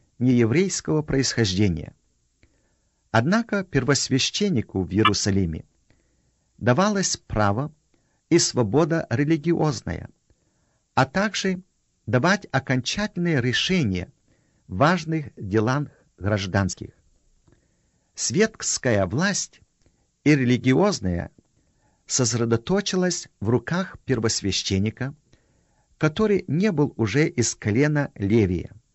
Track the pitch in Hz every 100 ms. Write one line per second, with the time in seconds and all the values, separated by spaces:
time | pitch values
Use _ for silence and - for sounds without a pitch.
0 | _ - 123 123 113 135 190 - - 156
1 | 151 139 127 - 107 92 104 80 - _
2 | _ _ _ _ _ _ _ _ _ _
3 | _ 117 127 214 226 202 180 135 123 135
4 | - 131 - - 202 139 - 95 85 95
5 | 107 98 107 95 90 76 - _ _ _
6 | _ _ _ _ _ - 110 127 202 196
7 | 180 - - 110 104 101 151 _ _ _
8 | _ _ - 170 170 127 110 127 165 165
9 | - 117 147 160 156 175 156 110 - 80
10 | - _ _ _ _ _ _ _ _ -
11 | 135 190 214 - 190 185 - _ _ _
12 | - 123 165 202 - 135 - 127 - -
13 | 208 - 175 147 123 117 - 185 117 92
14 | 85 _ _ _ _ _ - 92 139 180
15 | 156 160 135 - 101 107 110 135 143 _
16 | _ - 95 104 95 98 98 - - _
17 | _ _ _ _ _ _ _ _ _ _
18 | _ - - 127 - - - - 127 104
19 | 92 123 190 185 - _ _ _ _ _
20 | _ _ 143 147 120 123 131 131 202 151
21 | 90 85 - _ _ _ _ _ _ _
22 | - - 120 120 117 113 - 190 202 185
23 | 180 170 - - 101 117 - 170 190 -
24 | - 123 113 - 98 - - 95 107 110
25 | 131 147 _ _ _ _ _ _ _ -
26 | 156 156 220 202 - 151 214 151 147 -
27 | 110 117 165 - 113 - 104 107 147 147
28 | 139 - 98 117 95 87 78 - _